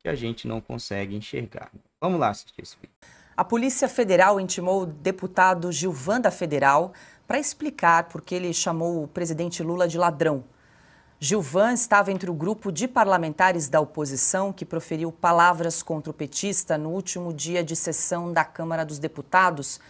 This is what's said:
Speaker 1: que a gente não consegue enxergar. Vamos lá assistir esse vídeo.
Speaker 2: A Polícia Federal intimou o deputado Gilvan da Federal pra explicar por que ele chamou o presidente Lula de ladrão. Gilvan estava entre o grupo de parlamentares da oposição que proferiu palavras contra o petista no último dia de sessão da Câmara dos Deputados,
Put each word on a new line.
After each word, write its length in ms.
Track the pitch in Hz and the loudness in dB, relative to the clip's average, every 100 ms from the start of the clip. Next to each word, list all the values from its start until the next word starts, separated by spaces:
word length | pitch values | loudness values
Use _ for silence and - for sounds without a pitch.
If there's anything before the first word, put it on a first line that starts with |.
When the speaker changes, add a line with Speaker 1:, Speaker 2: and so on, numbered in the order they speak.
Speaker 1:
que 80 | - | -6
a 60 | 143 | -6
gente 320 | 117 113 117 | -6 -8 -8
não 120 | 113 | -8
consegue 540 | - 120 - 98 98 104 | -8 -10 -8 -6 -6 -8
enxergar. 540 | 107 139 117 - - - _ _ | -8 -10 -10 -12 -16 -20 _ _
Vamos 180 | 170 175 | -2 0
lá 120 | 117 | 0
assistir 320 | 104 - - | -2 -10 -20
esse 140 | - - | -20 -20
vídeo. 160 | - _ - - _ | -20 _ -20 -20 _
Speaker 2:
A 80 | - | -4
Polícia 460 | 185 233 262 - 269 | -2 0 0 0 0
Federal 500 | - 220 180 185 202 | 0 4 6 6 4
intimou 440 | 185 - 180 190 | 0 -4 0 0
o 40 | 180 | -2
deputado 840 | 147 160 190 180 185 185 180 175 | -6 -6 -4 -2 2 4 4 -2
Gilvan 480 | 151 180 143 143 233 | -4 -4 -4 -2 0
da 100 | 220 | 0
Federal 640 | - 170 143 139 143 180 - - _ - | 0 -2 2 4 4 2 -6 -20 _ -4
pra 120 | 269 | -2
explicar 680 | 285 - 302 - 170 170 | -2 -4 -8 0 4 4
por 160 | 170 160 | 2 -8
que 140 | - | -8
ele 180 | 180 180 | -6 -4
chamou 500 | 165 185 165 170 170 | -4 -4 -2 -2 -4
o 60 | 147 | -6
presidente 540 | - 170 156 175 170 | -6 -6 -4 -6 -6
Lula 260 | 160 175 175 | -4 0 0
de 80 | 165 | 0
ladrão. 480 | 175 147 160 139 - _ _ _ _ _ _ - | 0 2 0 0 -6 _ _ _ _ _ _ -8
Gilvan 540 | 143 208 143 170 220 | -2 0 0 2 2
estava 400 | 240 - 202 190 | 2 6 6 4
entre 180 | 190 180 | -2 -4
o 40 | |
grupo 360 | 165 170 214 202 | -4 -4 -4 -6
de 160 | 156 254 | -4 0
parlamentares 840 | 247 202 185 160 147 190 170 143 | 2 4 4 0 2 2 2 2
da 100 | 156 | 2
oposição 720 | 151 - 147 135 - 190 196 | 2 -2 -4 0 2 2 -2
que 140 | 190 165 | -6 -8
proferiu 440 | 165 - 160 165 | -8 -6 -6 -6
palavras 720 | 160 175 170 175 165 170 165 | 0 4 6 6 4 0 -2
contra 280 | - 156 151 | -2 -6 -8
o 40 | |
petista 600 | - 143 - 202 190 - 156 | -8 -8 -6 -2 0 0 -2
no 140 | 156 | -4
último 420 | 180 185 180 175 | -6 -8 -8 -8
dia 320 | 151 151 175 | -8 -4 -4
de 100 | 160 | -2
sessão 560 | 165 175 151 - 170 175 | -2 0 2 2 0 -2
da 140 | 165 | -2
Câmara 400 | 156 - 165 165 | -2 -4 -6 -4
dos 140 | 156 151 | -6 -6
Deputados, 840 | 151 147 - 185 185 151 139 - - | -8 -8 0 4 4 2 -4 -6 -10